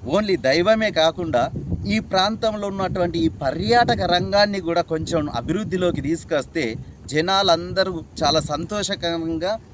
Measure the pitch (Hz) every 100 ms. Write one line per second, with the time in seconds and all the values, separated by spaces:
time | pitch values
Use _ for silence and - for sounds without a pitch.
0 | 113 180 214 175 131 151 185 220 220 165
1 | 160 180 165 123 139 - - - 202 214
2 | - 190 196 220 226 214 202 196 190 185
3 | 175 165 160 - 139 156 214 240 240 233
4 | 180 180 190 202 208 196 165 170 165 160
5 | 160 165 147 117 120 180 220 185 180 147
6 | 139 165 - 151 127 160 120 123 - -
7 | - 147 175 190 196 165 175 180 185 165
8 | 156 - 151 156 147 147 - 208 196 202
9 | 175 170 165 165 180 220 -